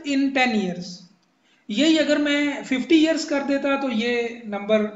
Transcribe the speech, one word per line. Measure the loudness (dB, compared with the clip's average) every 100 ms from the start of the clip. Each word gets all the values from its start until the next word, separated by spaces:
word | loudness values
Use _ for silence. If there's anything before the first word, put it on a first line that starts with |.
| -2
in | 0 2 2
ten | 0 0
years। | -2 -6 -10 -16 -20 _ _ _ _ _ -6
यही | 0 4 4
अगर | 4 2
मैं | 2 0 0 -4
fifty | -4 -2 4 4
years | 4 2 -2
कर | -2
देता | 0 -2 0 -2
तो | -2
ये | -2 -2 -2 -4 -8 -8
number | -6 0 0 0